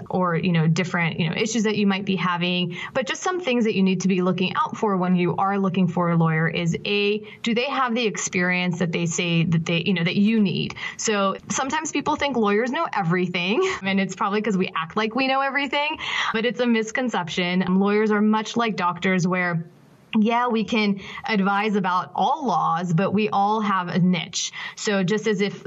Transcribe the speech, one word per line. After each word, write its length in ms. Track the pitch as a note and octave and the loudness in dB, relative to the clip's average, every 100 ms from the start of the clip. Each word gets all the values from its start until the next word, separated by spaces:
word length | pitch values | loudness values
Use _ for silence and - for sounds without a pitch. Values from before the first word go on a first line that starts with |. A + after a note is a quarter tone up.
| - | -2
or, 240 | F#3 F3+ E3 | 0 0 2
you 160 | F3+ | 2
know, 140 | E3 D#3 | 4 4
different, 520 | E3+ F#3 F3+ E3 - | 2 0 0 -2 0
you 120 | E3 | -2
know, 60 | - | -2
issues 260 | A3 A#3 | -2 0
that 140 | G#3+ G#3 | 0 2
you 100 | G3+ | 2
might 180 | F#3+ | 0
be 120 | G3 F#3+ | -2 -2
having. 600 | F3 F3 F3 F3+ F3 F3 - | 0 0 0 0 -2 -4 -6
But 140 | C4+ C4 | -4 -4
just 160 | D#4 | -4
some 180 | F#4+ F4+ | -4 -2
things 240 | D#4 B3 | 0 2
that 100 | A3 | 2
you 80 | G3 | 4
need 200 | F#3+ F#3+ | 2 2
to 60 | F#3 | 2
be 120 | F#3 | 2
looking 320 | F3+ F3+ F3+ - | 2 2 0 0
out 200 | - - | -4 -2
for 200 | A3 F#3+ | 0 0
when 180 | F3+ F3+ | 2 2
you 200 | F3 E3+ | 2 0
are 220 | F#3+ G3+ | 0 0
looking 260 | F#3+ F#3+ F3+ | 0 2 0
for 240 | F3 F3 | 2 2
a 60 | E3+ | 2
lawyer 320 | E3 D#3+ E3 | 2 2 0
is, 280 | E3+ E3+ G3+ | 0 -2 -2
A, 340 | - G3+ G3+ G#3 G#3+ - | -2 0 0 -2 -6 -8
do 100 | A#3 | -2
they 120 | A3+ C#4 | -2 0
have 280 | C4 B3+ | -2 0
the 100 | A3+ | 0
experience 760 | A3+ - - F#3 F3+ F3+ F3+ F3 | -2 -2 -4 -2 0 0 0 0
that 100 | F3 | -2
they 160 | F3 E3+ | -2 -2
say 380 | E3 F3 E3 | -2 0 2
that 200 | E3 E3 E3 | 2 2 0
they, 180 | E3+ - | 0 0
you 80 | |
know, 80 | F3+ | 0
that 140 | E3+ G3+ | 0 2
you 240 | G3+ A3+ | 4 4
need? 340 | G3 D3+ D3 - - - | 2 0 -4 -6 -10 -6
So 400 | - G#3 G3 F#3+ - | -2 0 0 -2 -4
sometimes 440 | - C4 D#4 D#4 | -4 -2 -2 -4
people 240 | D4 - D4+ | -4 -2 -2
think 200 | C#4+ A#3+ | 0 0
lawyers 360 | G3+ G#3 B3 | 2 2 0
know 160 | D4+ E4+ | -2 -4
everything, 720 | - E3 F3+ F3+ F3+ F3+ A3+ F#3+ F#3+ | -2 0 0 0 -2 0 0 0 -2
and 160 | G3 G3 | -2 0
it's 160 | G3 - | 0 -2
probably 260 | G#3+ G#3+ | -2 0
'cause 140 | A3 F#3 | 0 0
we 160 | F#3 | 0
act 220 | - E3 G#3 | -4 -4 -2
like 180 | A3 | -2
we 140 | A#3 C4+ | 0 0
know 120 | C4+ | 0
everything, 580 | C#4 C4+ C#4 D4 D4 D#4 - - - | 0 -2 -2 -2 -2 -4 -6 -4 -2
but 120 | A3 A#3 | -2 -2
it's 120 | A#3+ | 0
a 80 | B3 | 2
misconception. 960 | A3+ A3 - B3+ G3+ E3+ - F3+ F3+ | 2 0 -4 -4 -4 -4 -2 0 0
Um, 140 | F#3 F#3+ | 2 2
lawyers 320 | G3+ G#3 A3 | 4 2 2
are 100 | G#3 | 2
much 360 | G#3+ A3 G#3+ A#3 | 2 2 -2 -2
like 180 | A#3 | -2
doctors 500 | F#3 F3 E3+ F#3+ F#3 F3+ | 0 -2 0 0 2 2
where, 380 | F3+ F3+ E3 E3 - - - - A3+ | 0 0 -2 -4 -16 -20 -20 -2 2
yeah, 300 | G#3+ A#3 B3 | 2 2 2
we 160 | A3+ | 0
can 340 | G#3 A3+ G#3 G3 - - | 0 0 0 -2 -6 -10
advise 520 | - G#3 F#3+ G3+ G#3+ G#3 | -2 0 2 0 0 0
about 340 | F#3 F3+ E3+ - | 0 0 -2 0
all 280 | G3+ D#4 | 0 0
laws, 480 | B3+ D#3+ D#3+ E3 F3+ | 0 0 2 0 0
but 200 | E3 F#3+ | 2 2
we 140 | G3+ G#3+ | 0 0
all 320 | G3 G3+ A3 | 2 2 2
have 260 | G#3 F#3+ F3 | 0 0 0
a 140 | F#3 | 2
niche. 500 | F3+ F3 - - - - - | 2 2 -2 -6 -8 -8 -14
So 300 | - - G3 | -6 -2 0
just 240 | F3+ G#3+ A3 | 0 0 0
as 120 | G3 | 0
if, 220 | G3+ - | 0 -2